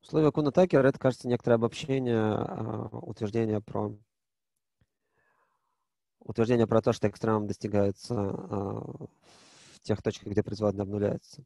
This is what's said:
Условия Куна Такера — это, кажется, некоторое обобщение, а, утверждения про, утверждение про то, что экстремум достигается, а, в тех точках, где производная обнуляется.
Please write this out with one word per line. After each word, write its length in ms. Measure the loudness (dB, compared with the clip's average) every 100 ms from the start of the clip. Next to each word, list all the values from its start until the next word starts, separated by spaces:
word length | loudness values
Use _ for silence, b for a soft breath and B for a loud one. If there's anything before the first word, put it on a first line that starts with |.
Условия 280 | -4 2 2
Куна 200 | 2 2
Такера — 360 | 4 4 6 4
это, 100 | 4
кажется, 280 | 0 0 -2
некоторое 280 | -2 4 2
обобщение, 640 | 2 -2 -2 -2 2 2
а, 680 | 2 0 -2 -6 -6 -6 -8
утверждения 720 | -10 -12 -6 -4 0 0 -2
про, 320 | -4 -6 -4 -8 _ _ _ _ _ _ _ _ _ _ _ _ _ _ _ _ _ _ _ _ _ _
утверждение 460 | -10 0 2 4 4
про 140 | 4
то, 120 | 2
что 140 | 0 -2
экстремум 380 | -2 0 0 0
достигается, 680 | -6 -2 2 0 0 -6 -4
а, 920 | -4 -6 -6 -6 -6 -8 -10 -14 -16 _ B B B B B B
в 60 |
тех 180 | -4 -2
точках, 280 | -2 -6 -2
где 140 | -2
производная 400 | -2 0 -2 0 -4
обнуляется. 580 | 0 -2 -2 _ -20